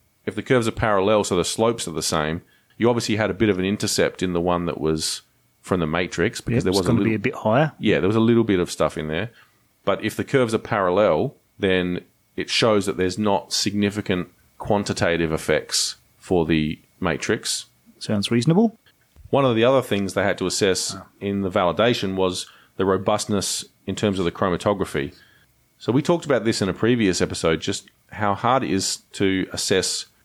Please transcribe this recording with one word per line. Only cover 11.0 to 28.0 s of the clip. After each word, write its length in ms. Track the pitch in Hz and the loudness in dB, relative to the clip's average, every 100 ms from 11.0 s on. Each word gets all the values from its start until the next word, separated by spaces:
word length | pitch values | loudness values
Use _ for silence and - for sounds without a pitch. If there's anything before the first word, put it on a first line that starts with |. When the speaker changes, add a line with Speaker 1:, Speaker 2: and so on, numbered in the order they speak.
| 104 82 123 - _ _ | 2 2 -2 -6 _ _
Speaker 1:
then 460 | 101 92 90 90 - _ _ - | 0 2 0 -4 -8 _ _ -10
it 120 | - | -4
shows 380 | - 123 104 98 | 0 2 2 0
that 100 | - | -2
there's 220 | 92 95 | -2 0
not 340 | 104 98 - | 0 0 -2
significant 760 | - - 104 101 104 101 90 - _ _ _ | -4 -2 0 0 -2 -4 -4 -4 _ _ _
quantitative 720 | - 104 101 98 95 85 82 | -2 -2 0 -2 0 2 0
effects 640 | 78 - 76 - - - - _ _ | -2 0 -2 0 -4 -4 -8 _ _
for 260 | - 90 | 0 0
the 340 | 80 80 78 80 _ _ | 2 2 0 -6 _ _
matrix. 680 | 90 73 - 113 - - - _ _ _ | -4 -2 -2 -4 -4 -8 -10 _ _ _
Speaker 2:
Sounds 320 | - 107 95 | -4 -4 0
reasonable. 480 | 117 120 170 226 - _ _ _ - - | 0 2 4 2 0 _ _ _ -20 -2
Speaker 1:
One 140 | 131 | 0
of 100 | 135 | 2
the 100 | 113 | 4
other 180 | 117 135 | 4 4
things 320 | - 101 95 | 2 -2 -2
they 100 | 98 | 0
had 140 | 98 87 | 0 0
to 80 | 92 | -2
assess 480 | - 101 90 - | 0 2 2 -4
Speaker 2:
Ah. 120 | 98 92 _ | -8 -16 _
Speaker 1:
in 220 | 101 101 | -4 -2
the 80 | 95 | 0
validation 680 | 101 90 82 113 123 98 95 | 2 2 4 2 2 -2 0
was 300 | 92 90 - - _ - | 0 0 -10 -18 _ -2
the 80 | |
robustness 800 | 95 95 101 104 - 104 92 - - _ - | 2 2 2 0 0 -2 -2 -6 -10 _ -10
in 80 | |
terms 240 | 92 107 95 | -2 -2 0
of 60 | |
the 80 | 87 | -2
chromatography. 840 | - 98 85 107 101 90 78 69 - - _ _ _ _ _ | 0 -2 0 0 -2 -2 -4 -6 -10 -20 _ _ _ _ _
So 140 | - | -2
we 100 | 123 | 0
talked 220 | 151 170 | 2 -2
about 200 | 147 123 | 0 0
this 180 | 107 107 | 0 0
in 60 | 98 | -2
a 60 | |
previous 460 | 85 110 123 101 87 | 0 0 2 2 2
episode, 400 | 87 - 82 82 | -2 0 0 0
just 300 | - 98 - _ | -2 -6 -10 _